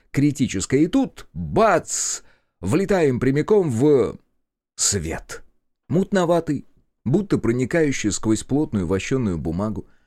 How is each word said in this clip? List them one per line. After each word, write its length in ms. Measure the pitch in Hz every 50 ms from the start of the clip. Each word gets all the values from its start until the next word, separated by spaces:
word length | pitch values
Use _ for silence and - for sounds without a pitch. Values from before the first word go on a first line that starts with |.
| _ _
критической. 720 | - 139 139 147 131 - 127 95 - 98 - - 131 139 160
И 40 |
тут — 400 | 180 - 269 254 165 - - - - -
бац, 880 | 160 175 147 - 185 226 214 180 151 117 - - - - - - - - - _ _ _ _ _ _
влетаем 600 | 85 95 123 175 196 202 202 180 160 139 123 113
прямиком 520 | 131 131 135 147 147 - 220 208 175 151
в... 460 | 117 110 139 151 147 127 101 80 - - _ _ _ _ _ _ _ _ _ _ _
свет. 680 | - - - 104 98 78 80 80 - - - - - - - _ _ _ _ _ _ _ -
Мутноватый, 800 | 135 180 190 - 202 190 175 160 175 170 165 160 147 - - _ _ _ _ _ _ _ _
будто 360 | 110 139 202 196 - 156 113
проникающий 720 | - 113 120 123 131 113 - 170 160 143 135 - - 107
сквозь 320 | - - - 110 110 107 -
плотную 420 | - 131 143 156 151 - 101 90
вощеную 540 | 80 95 95 - - 135 131 120 101 85 80
бумагу, 480 | 65 82 80 90 104 110 101 98 - _ _ _ _